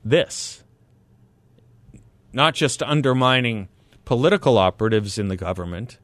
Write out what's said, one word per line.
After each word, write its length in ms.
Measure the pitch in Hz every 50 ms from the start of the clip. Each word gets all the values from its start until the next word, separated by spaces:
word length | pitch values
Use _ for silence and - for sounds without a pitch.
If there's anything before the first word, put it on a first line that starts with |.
this? 600 | _ 113 107 - - - - - - - - - _ _ _ _ _ _ _ _ _ _ _ _ _ _ _ _ _ _ _ _ _ _ _ _ _ - - - _ _ _ _ _ _
Not 220 | - 127 143 160 151
just 280 | - 151 135 - -
undermining 840 | 135 123 147 151 131 135 127 127 127 127 127 127 123 117 113 107 98 - _ _ _ _ _ _ _
political 500 | - 127 120 131 170 202 190 - 143 120
operatives 640 | 104 92 92 - - 110 110 110 110 104 98 - 107
in 100 | 101 98
the 80 | 95
government 640 | 87 92 90 92 92 87 87 87 87 113 120 - _